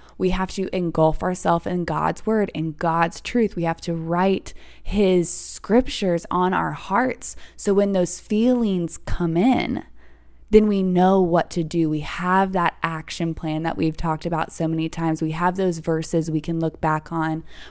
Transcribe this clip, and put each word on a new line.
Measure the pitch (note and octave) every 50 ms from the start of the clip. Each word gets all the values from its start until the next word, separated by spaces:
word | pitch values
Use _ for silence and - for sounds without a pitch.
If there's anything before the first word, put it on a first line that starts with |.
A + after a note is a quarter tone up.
| - - -
We | - F#3 F3+
have | F#3 F#3 F#3+ F#3 -
to | - F#3+ - -
engulf | F#3+ F3 E3 D#3 - D#3+ D#3+ D#3 - F#3+
ourselves | F#3 F#3 - - F3 E3+ E3+ -
in | G3 F3+ F3+ E3+
God's | - D#3 D3+ D3+ D#3+ D#3+ - -
word | G#3+ A3 A3 G3+ F#3 -
and | D#3+ D#3+ D#3+ D3+
God's | - - E3 D#3+ E3+ E3+ E3+ - -
truth. | - - - B3 A3+ G3 -
We | F3 E3+
have | E3 E3 - -
to | - E3+
write | E3 D#3+ D#3+ E3+ F3 F#3 G3 F#3+ - - - - - - - - - -
his | - F#3+ G3+ G3+ F#3 F#3 F3+ E3+ E3
scriptures | - - - - - - - - G3+ B3 B3+ B3+ - - G#3 F#3 E3+ E3+ - -
on | - F3+ F3+ F3+ F#3
our | E3+ E3 D#3+ D3+
hearts. | - - - F#3+ G#3+ B3+ C4 - - - - - - - - -
So | - - G#3 G3
when | G3 G3+ G3+ G3
those | F#3+ F3+ E3+ - -
feelings | - - G#3+ G#3+ A3+ B3 B3+ A#3+ A#3 G#3 F#3+ F3+ E3+ D#3+ -
come | - - - - - F3 E3 D#3+
in, | E3+ G3+ C4 B3+ - A#1 - - - - - - - - - - - - - - - - -
then | G#3 G#3+ G#3+
we | G#3+ G3+ G3 F#3+
know | F#3 F3+ F3+ F#3 F#3 G3 F#3+
what | F#3 E3+ E3+ E3+ - -
to | - F3 E3
do. | D#3 - E3+ E3 D#3
We | D#3 D3+
have | D3+ - - - F3+ F3+ F#3 F#3+ G3 F#3+ F#3+
that | F#3 E3+ E3+ - - -
action | E3 E3 D#3 D#3 - - - E3+ E3 D#3+
plan | - - D#3 D#3 D#3 E3
that | E3 -
we've | - E3+ D#3+ D#3
talked | - - E3 D#3 D#3 -
about | E3+ F3 D#3 E3 -
so | - - E3
many | D#3+ D#3+ D#3+ D#3+ E3
times. | - - E3 E3 D#3+ D#3
We | E3 D#3 D#3
have | E3 F3+ F3+ F3+
those | F#3 F#3+ F3+ E3+ E3
verses | D#3 F3 D#3+ D#3+ E3 - - E3 D#3 D#3+
we | D#3 D#3
can | - E3+ E3 E3
look | E3 D#3+ D#3 -
back | - D#3 D#3 D#3 D#3 - F3
on. | E3 D#3 D#3+ D#3 D#3+ D#3+ - - - - -